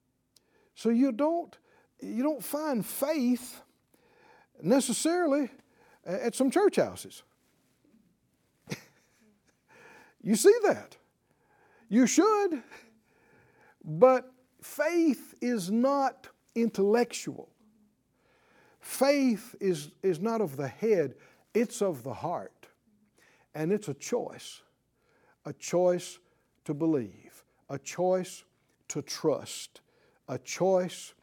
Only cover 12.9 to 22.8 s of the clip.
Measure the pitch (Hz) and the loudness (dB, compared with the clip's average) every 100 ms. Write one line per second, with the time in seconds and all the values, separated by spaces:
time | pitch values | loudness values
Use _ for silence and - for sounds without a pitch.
12.9 | _ _ _ _ _ _ _ _ _ 151 | _ _ _ _ _ _ _ _ _ -8
13.9 | 156 254 254 254 _ _ _ - - 302 | 4 6 6 -2 _ _ _ -10 -4 0
14.9 | 349 330 240 - - 240 240 175 226 262 | 2 2 0 -4 -6 -4 -2 -2 0 2
15.9 | 277 269 - - _ _ 226 226 - 196 | 2 0 -4 -20 _ _ -2 -2 2 2
16.9 | 220 233 - - - - _ _ _ _ | 2 2 -4 -12 -12 -16 _ _ _ _
17.9 | _ _ _ _ _ _ _ _ _ - | _ _ _ _ _ _ _ _ _ -8
18.9 | - 269 285 262 208 - - 196 165 147 | 0 4 4 4 0 -4 -4 -2 -2 -6
19.9 | - 190 160 214 226 185 135 139 - 220 | -4 -2 -2 -2 -2 -2 -4 -8 -2 2
20.9 | 196 139 - - _ _ 214 233 - 202 | 2 0 -4 -20 _ _ -2 0 -2 -2
21.9 | 143 123 107 160 156 95 _ - _ | -4 -8 -8 -6 -6 -10 _ -20 _